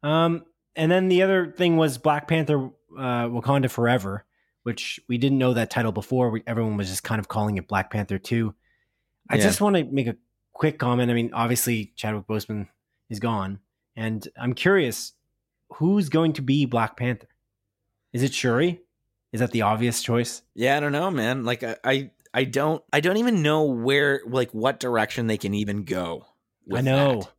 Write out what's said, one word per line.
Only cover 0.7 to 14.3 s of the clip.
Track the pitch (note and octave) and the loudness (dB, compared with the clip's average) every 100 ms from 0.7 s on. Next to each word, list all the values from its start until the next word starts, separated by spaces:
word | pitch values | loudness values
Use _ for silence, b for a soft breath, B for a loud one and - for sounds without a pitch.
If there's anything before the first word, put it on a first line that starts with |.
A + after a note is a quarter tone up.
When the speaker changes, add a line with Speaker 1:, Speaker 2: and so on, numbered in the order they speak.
Speaker 1:
and | - D#3+ | -2 2
then | F#3 F#3+ | 4 4
the | F3+ | 4
other | F#3+ F#3+ E3+ | 4 2 0
thing | - F3+ E3 | 0 2 4
was | D#3+ B2 | 2 2
Black | - D3 - | 0 0 0
Panther, | D#3+ D#3 D3 C3 - _ - | 0 2 0 0 -10 _ -8
uh, | C3 A#2+ A#2+ | -4 -2 -2
Wakanda | A#2+ A#2 C#3 C3 | -4 0 2 2
Forever, | - A#2 A#2+ G2 G2+ - _ _ _ | 2 2 2 0 -8 -12 _ _ _
which | - A2+ - - _ | -8 -8 -8 -12 _
we | A#2+ | 0
didn't | C3+ C3+ | 2 4
know | B2+ | 4
that | A#2+ A2 | 2 0
title | - A2+ | 0 -2
before. | G#2 G2 B2+ B2 | -2 -2 0 0
We, | A2 - | -2 -4
everyone | A#2 A2 G#2+ | -2 -2 -2
was | G2 | -4
just | F#2+ | -6
kind | - A2 | -4 -4
of | G2+ | -4
calling | A2+ G#2 G2+ | -2 -2 -2
it | - | -2
Black | G2+ G2 | -4 -2
Panther | G#2+ G2 F#2+ | -4 -4 -6
two. | - A#2 A2+ - _ _ _ _ _ _ _ | -2 -2 -2 -6 _ _ _ _ _ _ _
I | G#2+ | 2
Speaker 2:
Yeah. | |
Speaker 1:
just | G3 G3 | 2 2
wanna | G#3 G3 | 2 2
make | B2+ C#3 A#2 | 0 -2 -2
a | A2+ _ _ _ | -4 _ _ _
quick | - D#3 D3+ | -2 -2 0
comment. | B2 A#2+ A#2+ | 0 0 2
I | |
mean, | A#2+ A#2 | 0 -2
obviously | - A#2 A#2+ - A#2 G2+ - | -2 0 0 0 -2 -4 -8
Chadwick | A2 G#2+ F#2 | -6 -6 -4
Boseman | A2 - G#2+ G2+ _ _ _ _ | -6 -4 -8 -8 _ _ _ _
is | G#2+ | -6
gone, | A#2 A2 F#2+ G2 _ _ _ - | -4 -4 -4 -8 _ _ _ -10
and | A2 A2 - | -6 -6 -10